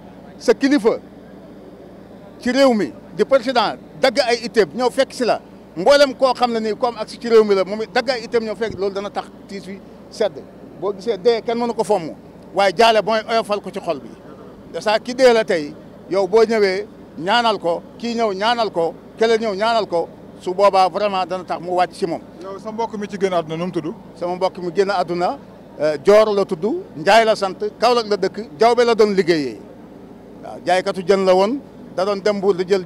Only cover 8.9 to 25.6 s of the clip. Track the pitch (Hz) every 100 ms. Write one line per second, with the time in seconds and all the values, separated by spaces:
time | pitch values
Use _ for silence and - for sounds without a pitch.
8.9 | 196 202 190 - - - 196 180 196 -
9.9 | - - - 202 139 - - - - 185
10.9 | 196 202 196 180 226 240 233 240 233 208
11.9 | 202 156 - - - - - 196 175 226
12.9 | 220 185 220 220 233 196 202 196 190 170
13.9 | 143 117 - - - - - - 165 214
14.9 | 220 226 254 254 226 220 175 147 151 -
15.9 | - - 185 190 220 220 226 196 190 208
16.9 | - - - 170 233 233 196 165 170 -
17.9 | - 233 233 226 190 220 240 208 170 165
18.9 | - - - 226 226 226 190 220 226 190
19.9 | 170 170 - - - - 180 202 190 185
20.9 | 180 208 190 175 185 175 170 175 180 175
21.9 | - 165 139 - - 185 196 208 214 226
22.9 | 220 208 202 190 180 160 160 180 170 151
23.9 | 226 - - 175 180 185 185 180 165 196
24.9 | 190 170 175 180 285 - -